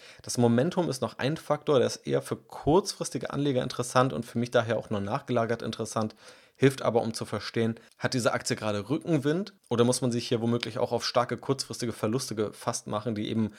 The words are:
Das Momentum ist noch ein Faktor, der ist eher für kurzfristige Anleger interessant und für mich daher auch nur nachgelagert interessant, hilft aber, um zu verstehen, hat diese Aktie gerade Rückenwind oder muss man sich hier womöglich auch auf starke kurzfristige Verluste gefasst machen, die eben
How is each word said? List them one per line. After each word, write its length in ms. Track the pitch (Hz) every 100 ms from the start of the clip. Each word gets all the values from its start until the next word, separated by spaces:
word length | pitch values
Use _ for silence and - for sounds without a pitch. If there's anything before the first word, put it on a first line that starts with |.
| - -
Das 160 | - -
Momentum 500 | 120 117 165 185 160
ist 140 | 131
noch 160 | 110 -
ein 180 | 131 160
Faktor, 440 | - 147 - 135
der 80 | 113
ist 180 | - 139
eher 140 | 135
für 140 | - -
kurzfristige 960 | - - 139 175 196 - 165 135 -
Anleger 320 | - 143 123
interessant 500 | 139 - 123 127 131
und 100 | 76
für 140 | - 117
mich 140 | 120
daher 260 | 120 110 113
auch 140 | -
nur 100 | 104
nachgelagert 640 | 101 135 - 120 113 113
interessant, 520 | - 110 110 113 110 - - - - -
hilft 280 | 131 131
aber, 180 | - 113
um 140 | 113 -
zu 100 | 113
verstehen, 540 | 107 - 117 113 113 - -
hat 160 | 127
diese 200 | 131 113
Aktie 220 | 120 - 117
gerade 320 | 110 104 101
Rückenwind 680 | 160 - 156 139 165 208 - -
oder 160 | 117
muss 180 | 120 123
man 100 | 127
sich 160 | 120 -
hier 140 | 117
womöglich 360 | 117 117 113 107
auch 140 | 117
auf 120 | 117
starke 340 | - 123 120 117
kurzfristige 540 | - 135 - - 117
Verluste 440 | - 107 127 - 110
gefasst 500 | 104 - - 117 -
machen, 300 | 104 120 104
die 140 | 107
eben 220 | 113 107